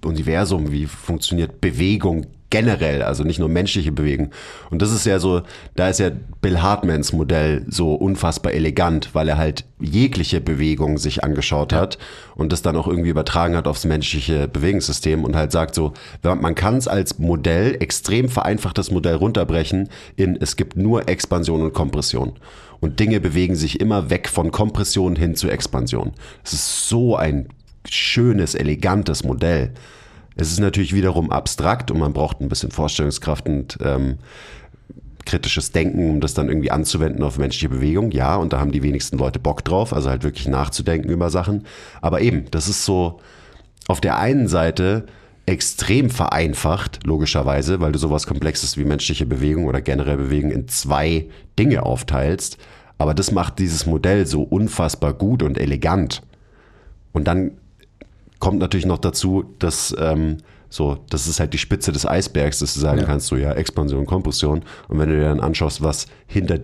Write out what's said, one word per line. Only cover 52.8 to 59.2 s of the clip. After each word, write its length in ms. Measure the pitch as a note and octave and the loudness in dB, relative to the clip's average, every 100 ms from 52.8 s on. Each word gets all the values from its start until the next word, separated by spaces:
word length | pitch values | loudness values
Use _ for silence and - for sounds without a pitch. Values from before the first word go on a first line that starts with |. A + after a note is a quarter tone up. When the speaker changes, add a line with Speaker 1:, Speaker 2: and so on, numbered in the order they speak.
| - - | -20 -2
Speaker 1:
Aber 160 | D2+ | 0
das 180 | C#3+ F#2+ | 2 2
macht 280 | G2 E2 - | 0 0 0
dieses 260 | F#2 D#2+ D2+ | 0 0 0
Modell 400 | D#2 E2+ G2+ E2+ | 2 4 4 2
so 160 | D2+ | 0
unfassbar 720 | C2 F#2+ G#2+ - D#2+ - D2+ | 0 2 0 0 0 0 -2
gut 280 | - G2 B2 | 0 0 2
und 160 | D2 C2 | 0 0
elegant. 640 | C#2+ C#2 D#2+ F2+ C#2+ - - - - _ - - - - - | 0 0 2 2 0 -4 -12 -20 -20 _ -20 -20 -20 -20 -6
Und 140 | D#2+ D2+ | -2 2
dann 240 | E2+ F#2 - - _ - _ - - - - | 0 0 -6 -20 _ -20 _ -20 -20 -20 -2
kommt 200 | F#2+ G2 | 0 0
natürlich 260 | F#2 F#2+ F#2 | 0 0 2
noch 120 | E2 | 0
dazu, 460 | F2+ - | 0 0